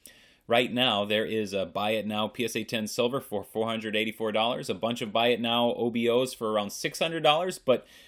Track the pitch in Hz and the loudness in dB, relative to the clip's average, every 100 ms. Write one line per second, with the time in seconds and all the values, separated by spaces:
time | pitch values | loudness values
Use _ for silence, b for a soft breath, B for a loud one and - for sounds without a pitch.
0 | B B B B - 120 123 123 123 101 | B B B B 2 2 4 2 2 2
1 | 104 107 104 110 101 98 90 98 107 110 | 2 0 0 -2 -2 -4 -4 -2 -2 -2
2 | 104 107 110 - 113 113 107 113 107 - | -2 -2 -4 -4 -4 -4 -4 -6 -4 -2
3 | 120 131 - 101 - 107 113 113 110 107 | -2 -2 -6 -8 -6 -4 -2 -4 -2 -2
4 | 110 - 113 107 117 143 135 98 113 120 | -2 -2 -2 0 0 -2 -6 -4 -2 -4
5 | 117 113 120 117 117 120 120 - 117 117 | -2 2 2 2 0 2 2 2 0 2
6 | 117 120 127 - 110 107 104 - 160 - | 2 2 0 -2 0 0 -2 -4 -6 -2
7 | 165 165 151 156 185 - - 120 - B | -2 2 4 4 0 -4 2 2 2 B